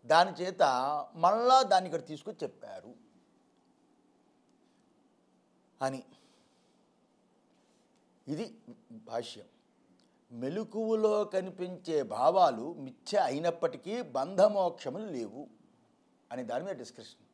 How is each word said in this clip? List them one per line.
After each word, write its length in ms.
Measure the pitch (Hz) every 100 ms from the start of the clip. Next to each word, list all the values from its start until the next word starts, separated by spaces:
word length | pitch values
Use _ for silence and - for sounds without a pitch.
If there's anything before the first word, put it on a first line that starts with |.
| 120
దాని 260 | 160 185 151
చేత 240 | 180 160 151 127 135 147 - 165
మళ్ళా 340 | 170 220 240 262 226
దాన్ని 160 | 185 185
ఇక్కడ 140 | 156 135
తీసుకొచ్చి 320 | 147 208 - 139
చెప్పారు 460 | - 104 98 107 - _ _ _ _ _ _ _ _ _ _ _ _ _ _ _ _ _ _ _ _ _ _ _ _ _ _ _ _
అని. 200 | 135 135 - _ _ _ _ _ _ _ _ _ _ _ _ _ _ _ _ _ _ _ _ _ -
ఇది 180 | 151 156 - - 117 _ 113 -
భాష్యం. 380 | 113 117 110 90 _ _ _ _ _ _ _ _
మెలకువలో 840 | 120 131 185 220 214 220 220 214 214 202
కనిపించే 640 | 190 185 185 180 180 - 156 123 110
భావాలు 480 | 143 185 165 113 139 175 131
మిథ్య 380 | - - 202 156
అయినప్పటికీ 640 | 139 170 170 165 - 180 233 240 131
బంధమోక్షములు 920 | 147 190 208 202 180 - 135 156 214 135
లేవు 260 | 107 120 151 _ _ _ _ _ _ _ _
అనే 120 | 123 120
దాని 140 | 120 185
మీద 80 | 147
డిస్కషన్. 400 | 113 - 110 - _